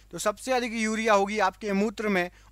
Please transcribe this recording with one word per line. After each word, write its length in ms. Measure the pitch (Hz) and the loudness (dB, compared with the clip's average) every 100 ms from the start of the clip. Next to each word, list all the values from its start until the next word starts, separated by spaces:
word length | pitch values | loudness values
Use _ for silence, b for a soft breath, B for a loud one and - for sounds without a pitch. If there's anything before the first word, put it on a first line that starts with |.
| b | b
तो 80 | 170 | -4
सबसे 340 | 214 208 262 | -4 -4 -2
अधिक 200 | 254 240 | -2 0
यूरिया 400 | 226 220 220 226 | -2 -2 0 4
होगी 240 | 202 196 214 | 4 4 2
आपके 340 | 190 - 214 | 0 0 -2
मूत्र 360 | 196 214 214 214 | 0 0 -2 -2
में। 220 | 185 175 b b | 0 -2 b b